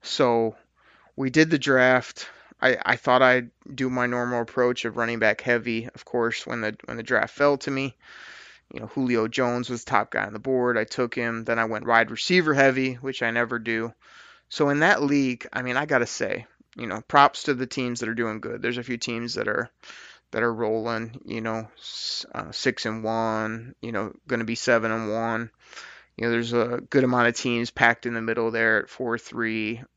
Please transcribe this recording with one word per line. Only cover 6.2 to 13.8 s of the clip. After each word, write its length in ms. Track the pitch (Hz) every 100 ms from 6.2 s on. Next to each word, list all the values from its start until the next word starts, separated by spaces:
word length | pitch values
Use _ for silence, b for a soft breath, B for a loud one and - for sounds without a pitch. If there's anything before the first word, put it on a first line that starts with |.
| 117 113 -
when 140 | 120
the, 160 | 107 110
when 120 | - 117
the 60 |
draft 320 | 113 120 -
fell 240 | - 143 143
to 120 | -
me, 260 | 135 135 - B B B B B B _
you 80 | -
know, 60 | 110
Julio 420 | - 127 117 110
Jones 400 | 117 123 120 123
was 160 | 123
the 60 | -
top 200 | 120 104
guy 140 | 110
on 80 | 101
the 60 | 107
board. 400 | 131 131 123 117
I 60 |
took 300 | 110 - 123
him. 300 | 120 117 117
Then 140 | 113 117
I 80 | 113
went 200 | 110 113
wide 240 | 117 113
receiver 440 | 117 - 180 156
heavy, 400 | 139 135 131 131
which 280 | 123 131 131
I 80 | 117
never 280 | 117 120 117
do. 340 | 113 113